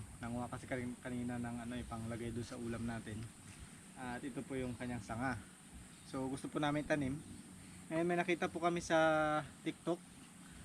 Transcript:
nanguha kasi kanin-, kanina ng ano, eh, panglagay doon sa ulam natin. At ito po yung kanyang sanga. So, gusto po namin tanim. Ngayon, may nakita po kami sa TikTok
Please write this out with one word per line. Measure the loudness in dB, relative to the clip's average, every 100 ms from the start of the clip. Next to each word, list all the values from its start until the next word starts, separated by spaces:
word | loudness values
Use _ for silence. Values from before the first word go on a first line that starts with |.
| -6 -6
nanguha | -2 -2 -2
kasi | -4 -2
kanin-, | -2 0 -4
kanina | -4 -2 0 0
ng | -2 -2 -4
ano, | -4
eh, | -4
panglagay | -4 -4 -2 -2
doon | -2 -4
sa | -4
ulam | -2 0 0
natin. | -2 -4 -6 -6 -10 -16 -14 -14 -14 -14 -8
At | -6 -4 -4
ito | -4
po | -2 0
yung | 0 0
kanyang | -2 -2 -2
sanga. | 0 2 0 -4 -16 -16 -14 -14 -16 -6
So, | -2 0
gusto | -2 -2
po | 2
namin | 4 4 4
tanim. | 4 4 0 -4 -12 -12 -14 -14 -14 0
Ngayon, | 4 6
may | 6
nakita | 4 4 4
po | 4
kami | 4 4
sa | 6 8 8 8 6 4 0 -4
TikTok | -4 -2 0 0 -2 -16 -16 -16 -16 -14